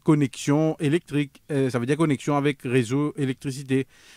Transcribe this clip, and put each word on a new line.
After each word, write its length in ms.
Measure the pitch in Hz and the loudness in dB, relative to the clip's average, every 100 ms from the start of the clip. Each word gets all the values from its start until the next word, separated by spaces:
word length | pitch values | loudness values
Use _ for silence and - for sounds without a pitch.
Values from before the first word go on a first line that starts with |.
connexion 760 | - 151 139 - - 147 156 156 | 2 2 2 -2 0 2 2 0
électrique, 640 | 156 170 - 143 143 - - | 0 -2 -2 -4 -4 -8 -6
euh, 160 | 139 135 | -2 0
ça 100 | 120 | 0
veut 60 | |
dire 140 | 120 151 | -2 0
connexion 400 | 160 131 - 143 | 2 0 0 0
avec 240 | 143 147 | 0 -2
réseau 480 | 131 127 113 135 147 151 | 0 0 2 0 -2 -2
électricité. 680 | 131 123 143 131 135 131 131 - - | -4 -4 -8 -8 -2 -2 -2 -12 -20